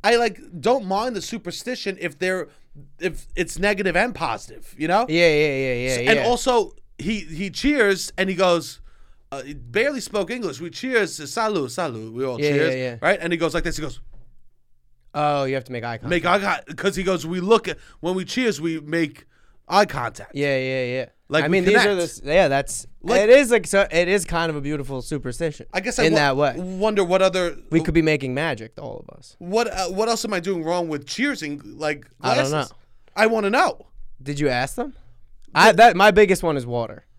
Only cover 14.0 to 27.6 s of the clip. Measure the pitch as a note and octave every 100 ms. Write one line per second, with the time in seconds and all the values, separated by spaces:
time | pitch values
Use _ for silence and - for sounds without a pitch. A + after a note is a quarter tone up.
14 | - - - - - _ _ _ _ _
15 | _ D3 D3 D3 C3+ C3+ B2 B2 A#2 A#2
16 | C3 F3 F3 G3 G3+ D#3+ - - F#3+ F#3
17 | F#3+ F3+ D#3+ F3+ F#3 A3 F#3+ D3 - -
18 | E3+ F#3 F#3 B3+ B3 C#3 E3 D#3+ D3 E3+
19 | D#3+ - _ _ _ - - F#3+ G#3 C#3
20 | A#2 G#2+ - C#3 C#3+ C3+ C3 C3 B2 B2+
21 | B2 _ _ D3 D3+ F#3+ F3+ G#3 G#3 F#3+
22 | E3+ - C#3 E3+ E3 C#3 C#3 - - -
23 | - A#3+ G#3+ C4+ B3+ A#3 D#3+ G3 G3 E3
24 | F3 G3 E3 E3+ E3 D3 C#3+ D3+ C3 C3+
25 | - D3 B2 A#2 E3 - - - G3+ A#3
26 | D#3+ D#3+ C#3+ C3+ D3 B2+ F#3 F#3+ G#3+ G3+
27 | F3+ F#3 F#3+ F#3 F3 D3+